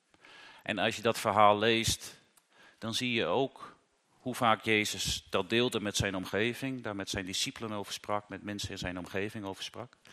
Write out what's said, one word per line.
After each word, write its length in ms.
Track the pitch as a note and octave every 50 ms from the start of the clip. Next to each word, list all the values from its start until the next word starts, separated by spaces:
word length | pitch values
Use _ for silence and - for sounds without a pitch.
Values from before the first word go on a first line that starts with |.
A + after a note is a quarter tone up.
| _ _ _ _ - - - - - - - -
En 160 | - - G#2+ F#2
als 180 | F#2+ A2+ A2
je 60 | -
dat 160 | G#2+ A#2 A2 -
verhaal 400 | - A2+ G2 G#2 G#2+ G#2 G#2 G#2
leest, 600 | A2 A#2 A2+ A2+ A2+ - - - - - - - _ _ _ _ _ _ _ - - - - _
dan 160 | - A2+ A2
zie 180 | - C3 B2
je 140 | A#2 A2+ F#2
ook 500 | D#2+ F2+ A#2 C3+ C3 - - - - - _ _ _ _ _ _ _
hoe 260 | _ _ - B2+ A#2+
vaak 300 | - B2+ A2+ A2 G2+ -
Jezus 640 | A2 A2 G#2 G#2 - - F#2+ - - - - - -
dat 200 | - G2+ F#2+ F2+
deelde 300 | A#2 A#2 B2 B2+ - A2
met 160 | G2+ G#2 G2
zijn 200 | - A2+ G2+ G2
omgeving, 680 | F#2 F#2 - - G2 A2 A#2+ A#2 - - C3 C3 B2+
daar 140 | A#2 A#2 G#2
met 140 | G2+ G2 -
zijn 140 | - G2+ F#2
discipelen 480 | F2+ F#2+ - - C#3 - - A#2 A2
over 200 | G#2+ G#2 G2 -
sprak, 360 | - - - - G#2 G#2 - -
met 140 | G2+ F#2+
mensen 280 | - G#2+ G#2 G2+ - -
in 80 | G2 F#2
zijn 200 | - F#2 F2+ F#2
omgeving 460 | E2+ F2 - G2 G2 G#2 - A2+ G2+
over 200 | G2 F#2+ - -
sprak. 320 | - - G2+ A#2 B2+ - _ _ -